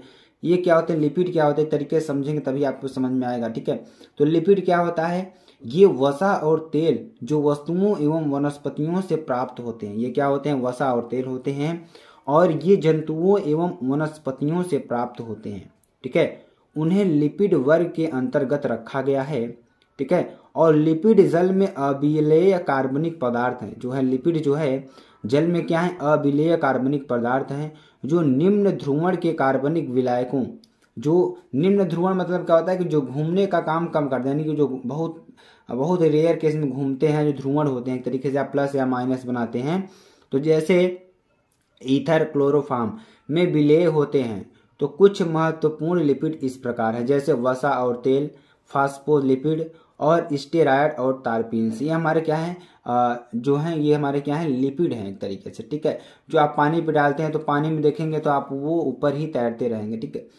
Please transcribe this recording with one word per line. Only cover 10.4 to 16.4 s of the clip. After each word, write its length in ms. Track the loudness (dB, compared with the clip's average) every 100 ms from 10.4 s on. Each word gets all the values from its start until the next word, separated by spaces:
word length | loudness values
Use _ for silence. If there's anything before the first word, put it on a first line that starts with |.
| -2
हैं, 120 | -2
वसा 320 | -2 -2 -2
और 140 | -2 -2
तेल 140 | -6 -6
होते 260 | -6 -6
हैं 380 | -4 -4 -6 -10 -20 -20 -14 0
और 240 | 4 4
ये 220 | 2 4 4
जंतुओं 640 | 4 2 0 0 2 2
एवं 360 | 2 0 -2 -2
वनस्पतियों 800 | -2 -2 -2 -6 -8 -4 -2 -2
से 140 | -2 -2
प्राप्त 440 | -2 -4 -4 -8
होते 280 | -12 -12 -12
हैं, 200 | -12 -14 _ _ _
ठीक 120 | -2 0
है। 340 | 0 -2